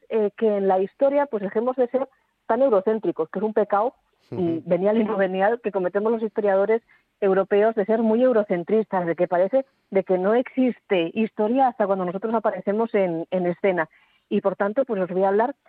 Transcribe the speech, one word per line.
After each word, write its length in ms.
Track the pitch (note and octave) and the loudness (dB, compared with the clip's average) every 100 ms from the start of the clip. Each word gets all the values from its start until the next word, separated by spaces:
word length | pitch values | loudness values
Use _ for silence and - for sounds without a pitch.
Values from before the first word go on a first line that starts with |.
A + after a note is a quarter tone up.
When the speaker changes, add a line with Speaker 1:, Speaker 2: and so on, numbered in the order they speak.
| - | -4
Speaker 1:
eh, 200 | A3 G#3 - | -2 -2 0
que 220 | A3 G3+ | 0 0
en 100 | G3 | 2
la 100 | F#3+ | 2
historia, 460 | G3 - C#4 C#4+ | 0 0 0 2
pues, 180 | C#4+ G#3 | 0 -4
dejemos 340 | G3 A3 B3 B3+ | -4 -2 -2 -2
de 120 | A#3+ | -2
ser 180 | B3+ C4+ _ _ _ - | -2 -6 _ _ _ -4
tan 140 | A3+ | 0
eurocéntricos, 720 | C4+ G3+ G3+ A3 F3 D#3+ D#3+ | 2 2 2 0 -2 -4 -6
que 80 | F#3+ | -4
es 40 | |
un 120 | G#3+ | -2
pecado, 400 | G#3+ G3+ G3+ A#3+ - _ _ _ | 0 0 0 -2 -6 _ _ _
Speaker 2:
Ujú. 120 | B2 | -4
Speaker 1:
mm, 200 | E3+ E3 E3+ | -4 -4 -2
venial 320 | F3 G3 A3 | 0 2 2
y 60 | |
no 120 | G#3+ G3+ | 0 0
venial, 460 | F#3+ F#3+ G3 A#3+ | -2 0 0 0
que 100 | G#3+ | -4
cometemos 400 | F#3+ F3+ G3+ G#3+ | -4 -2 -2 0
los 100 | A3+ | -2
historiadores 600 | A3 - G#3 F#3+ G3+ A3+ - _ _ _ | -4 -2 0 2 2 0 -4 _ _ _
europeos 560 | G3 F#3+ F#3+ G3+ A3 A3 | 0 2 2 2 2 0
de 100 | G3 | 0
ser 140 | A3 | 0
muy 220 | A3+ A3 | 2 2
eurocentristas, 840 | B3+ A3+ G#3 F3+ E3+ A3 G#3 F#3+ F3 | 4 2 0 -2 0 -2 0 -2 -2
de 100 | D#3+ | -2
que 100 | F3+ | 0
parece 380 | F3+ F#3+ C4 C4+ _ _ | 0 0 0 -2 _ _
de 140 | G3 | -4
que 140 | F#3 F#3 | 0 0
no 160 | F#3+ | 2
existe 760 | A#3 C4 - B3+ - - F#3+ E3 | 0 0 0 -2 -2 -2 -2 0
historia 540 | - A3 - G#3+ B3+ C4 | -2 -4 -2 -2 2 0
hasta 180 | - G3 | 0 -2
cuando 180 | G3 | 0
nosotros 300 | F3+ F#3+ A3+ | -2 -4 -4
aparecemos 600 | A3+ A3 F#3 G3+ G#3 A#3 | -2 -2 -4 -2 -2 0
en, 320 | G#3 F#3 E3 E3+ | 0 0 -2 -4
en 160 | F#3 F3 | -2 -2
escena. 420 | F3 G3 F3+ D#3 _ _ _ _ | -2 -2 -2 -4 _ _ _ _
Y 100 | G3+ | -2
por 160 | G3 F#3 | -2 -2
tanto, 300 | G3+ G#3+ C4 | -2 -2 -2
pues 140 | G3+ | -2
os 80 | F3 | -2
voy 120 | F3+ | 0
a 60 | G3 | 2
hablar 260 | G3+ A#3+ - | 2 0 -4